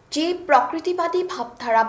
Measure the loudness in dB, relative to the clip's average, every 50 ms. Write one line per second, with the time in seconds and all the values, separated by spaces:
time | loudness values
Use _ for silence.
0 | _ -6 -4 -2 0 -2 -2 -2 0 4 4 4 4 2 -4 -4 -4 -4 -2 -2
1 | -2 0 0 -2 -2 -2 -6 -8 -8 -10 -10 -8 -2 2 2 2 4